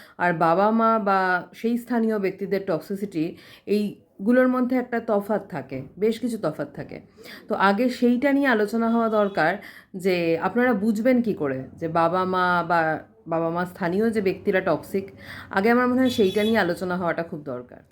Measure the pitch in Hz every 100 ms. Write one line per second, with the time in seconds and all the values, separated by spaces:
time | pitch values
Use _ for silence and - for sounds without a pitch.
0 | - - 175 165 170 170 208 226 226 226
1 | 202 196 185 180 175 - 226 240 233 247
2 | 226 214 196 175 196 196 196 160 - 196
3 | 202 165 160 - - - - 208 208 -
4 | _ _ 196 247 254 254 247 254 240 233
5 | 233 208 202 214 - 160 131 135 143 -
6 | 214 226 247 220 165 151 147 - 139 -
7 | - _ - - - 220 196 202 247 247
8 | 240 247 285 277 277 226 208 226 226 233
9 | 226 214 208 196 156 202 - - - 190
10 | 185 180 170 165 180 233 247 214 214 214
11 | 226 254 233 180 147 131 131 - 165 170
12 | 165 180 185 185 180 175 165 175 160 156
13 | - _ - 165 165 170 175 - 175 185
14 | 226 220 190 175 - 185 185 147 - 196
15 | 196 - - - - - 208 240 247 247
16 | 262 247 190 190 214 226 175 170 185 180
17 | 175 156 170 160 143 123 123 - -